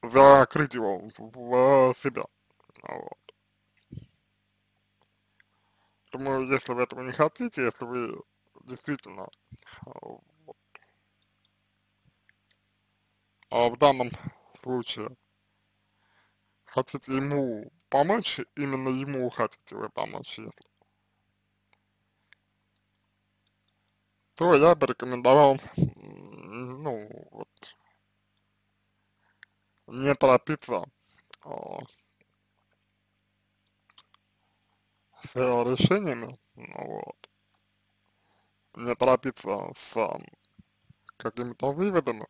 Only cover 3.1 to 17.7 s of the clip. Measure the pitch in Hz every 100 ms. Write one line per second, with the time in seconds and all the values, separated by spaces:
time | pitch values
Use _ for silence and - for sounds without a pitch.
3.1 | - - _ _ _ _ _ _ - -
4.1 | _ _ _ _ _ _ _ _ _ _
5.1 | _ _ _ _ _ _ _ _ _ _
6.1 | 131 135 135 131 135 - 123 123 127 127
7.1 | - 151 - 240 - 123 - 120 123 117
8.1 | - - _ _ - - 127 - 143 101
9.1 | 95 92 _ _ - - - - - -
10.1 | - _ 156 156 - _ - _ _ _
11.1 | _ _ _ _ _ _ _ _ _ _
12.1 | _ _ _ _ _ _ _ _ _ _
13.1 | _ _ _ _ 113 120 120 143 131 123
14.1 | - - - _ - 123 127 113 - 107
15.1 | 127 _ _ _ _ _ _ _ _ _
16.1 | _ _ _ _ _ _ - 131 139 -
17.1 | 135 139 143 131 110 110